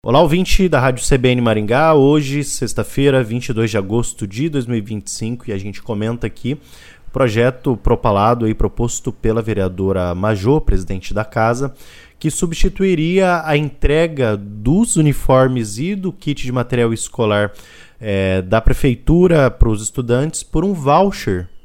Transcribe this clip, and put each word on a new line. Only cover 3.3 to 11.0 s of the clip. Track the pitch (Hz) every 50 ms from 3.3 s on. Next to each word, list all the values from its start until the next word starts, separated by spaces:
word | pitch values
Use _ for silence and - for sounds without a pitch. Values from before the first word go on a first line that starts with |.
| 113 123 123 -
e |
dois | 127 110 117 113
de | 104
agosto | 107 98 95 107 120 113 - - - 110
de | 98 95 113 147 165
dois | 147 143 123
mil | 113 123 113
e |
vinte | 101 117 113 104 95 -
e |
cinco, | - - 113 110 123 120 - -
e |
a | 104 98
gente | 98 104 95 -
comenta | - - 113 104 107 113 120 117 -
aqui | 110 - - - 123 143 151 - - - - - - - - -
o | -
projeto | - 131 135 120 104 113 117 127 127 - - 143 123
propalado | 104 - - 120 - - 120 104 98 101 113 123 120 113 110
e | 110
proposto | - - 101 - - 117 117 - - - -
pela | 107 - - 113 110 117
vereadora | 110 113 107 98 95 92 90 90 95 95 95 92 90 87 87
Majô, | 90 98 107 110 98 92 113 143 156
presidente | - - 107 95 92 - 98 95